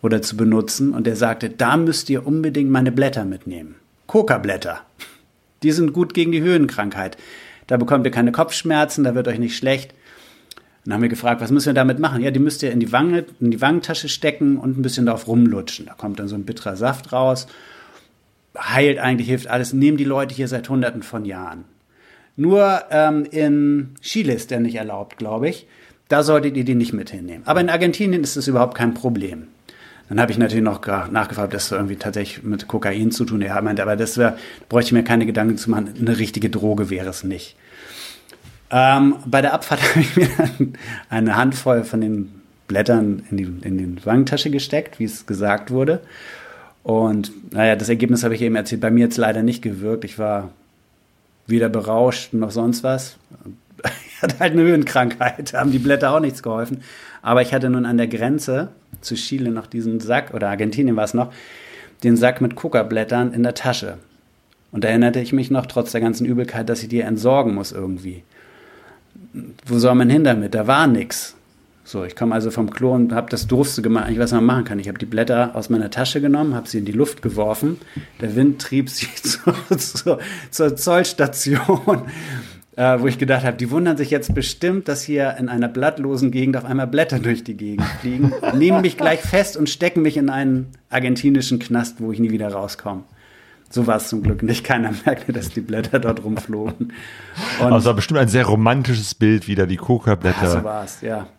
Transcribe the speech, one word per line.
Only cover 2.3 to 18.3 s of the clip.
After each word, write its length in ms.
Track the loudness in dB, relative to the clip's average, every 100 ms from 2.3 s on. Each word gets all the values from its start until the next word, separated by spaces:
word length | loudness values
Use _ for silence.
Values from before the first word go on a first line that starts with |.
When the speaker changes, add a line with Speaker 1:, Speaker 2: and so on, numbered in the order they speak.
| -2 0 0 2
Speaker 1:
meine 220 | 4 2
Blätter 320 | 2 0 0
mitnehmen. 500 | -6 -8 -10 -12 -14 -20 _ _ _
Coca-Blätter. 760 | 0 2 0 0 -4 -6 -10 -14 _ -20 _ _ _ _ _
Die 80 | 0
sind 200 | 2 2
gut 220 | 2 0
gegen 160 | 2 0
die 100 | 2
Höhenkrankheit. 760 | 4 4 4 0 -4 -4 -8 -10 -20 -20 -20 -20 -2
Da 100 | 0
bekommt 280 | 4 2 2
ihr 60 |
keine 180 | 2 2
Kopfschmerzen, 720 | 2 0 0 -2 0 0 2
da 140 | 0 0
wird 100 | -2
euch 140 | -2
nicht 160 | -4 -2
schlecht.“ 360 | -2 -2 -4 -20 _ -20 -20 _ _ -20 _ _
Dann 100 | -6
haben 80 | 0
wir 60 | 0
gefragt, 320 | 0 -2 -2
„Was 100 | 2
müssen 160 | 2 2
wir 80 |
damit 240 | 2 2 2
machen?“ 240 | 0 0
„Ja, 80 | 0
die 80 | 2
müsst 240 | 2 0
ihr 80 | -2
in 80 | 0
die 140 | 0
Wange, 320 | 2 2 0 -2 -2
in 100 | -2
die 100 | 2
Wangentasche 480 | 2 0 -2 -8 -6
stecken 480 | -2 -2 0 0 0
und 220 | -2 -2
ein 40 |
bisschen 240 | -2 0 0
drauf 200 | 0 0
rumlutschen. 600 | 4 4 2 -6 -12 -14
Da 80 |
kommt 260 | -12 -10 -8
dann 80 | -8
so 80 | -8
ein 80 |
bitterer 320 | -10 -10 -10 -2
Saft 360 | -2 -2 -4
raus. 360 | 0 2 0 -6 -20 -20 -20 -20 -20 _ _ _